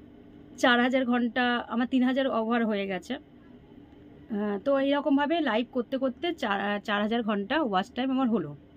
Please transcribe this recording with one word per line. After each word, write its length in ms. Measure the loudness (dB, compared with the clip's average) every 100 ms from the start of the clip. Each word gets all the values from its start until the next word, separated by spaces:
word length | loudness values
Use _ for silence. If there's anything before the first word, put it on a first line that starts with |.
| -20 -20 -20 -20 -20 0
চার 240 | 4 4
হাজার 240 | 4 2 0
ঘন্টা, 600 | 0 0 0 0 0 -2
আমার 180 | -4 0
তিন 160 | 2
হাজার 240 | 2 2 0
ওভার 380 | 0 0 0 0
হয়ে 220 | 0 -2
গেছে। 260 | -6 -6
আহ, 1500 | -10 -12 -20 -20 -20 -20 -20 -20 -20 -20 -20 -8 -4 -4 -2 0
তো 140 | 2
এইরকমভাবে 640 | 2 2 2 2 2 0
লাইভ 240 | 2 0 0
করতে 260 | -4 -2 -2
করতে 360 | -2 -2 -4
চার, 480 | -2 -2 -2 -2 -4
চার 180 | -2 0
হাজার 220 | 0 0
ঘন্টা 380 | 0 -2 0 0
ওয়াচ 300 | 2 0 -2
টাইম 200 | -4 -2
আমার 180 | 0 2
হলো। 260 | 0 -2 -10 -18